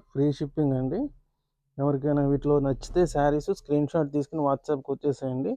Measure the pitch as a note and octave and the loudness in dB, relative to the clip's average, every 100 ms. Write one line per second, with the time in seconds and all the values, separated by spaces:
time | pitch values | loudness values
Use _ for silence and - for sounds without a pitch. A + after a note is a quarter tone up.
0 | - C#3 D3 C#3 D3 - D3 C3 C3 F3 | -6 0 0 0 -6 0 0 0 -2 -4
1 | C#4+ - _ _ _ _ _ - C#3+ C#3+ | -6 -10 _ _ _ _ _ -4 -2 0
2 | D3 C#3+ C#3 C#3+ D3 D3 C#3 C3+ - F3 | 0 2 2 2 2 2 2 -2 -2 0
3 | E3+ D3 C#3+ D3+ D3 G3 - D3 D3 E3+ | 2 2 2 2 -2 -6 0 0 2 0
4 | D3 D3 C#3 D#3+ C#3+ C#3 - D3 C3+ C#3 | 0 -2 -2 -2 0 0 -2 -4 -2 -2
5 | D3 C3 C3+ B2+ D#3 | -2 -2 -4 -4 -4